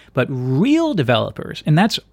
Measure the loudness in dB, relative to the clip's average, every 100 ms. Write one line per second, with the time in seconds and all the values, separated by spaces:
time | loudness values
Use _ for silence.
0 | _ -4 -4 -4 -2 0 2 2 2 0
1 | 0 0 -2 -8 -12 -8 0 2 2 -2
2 | -4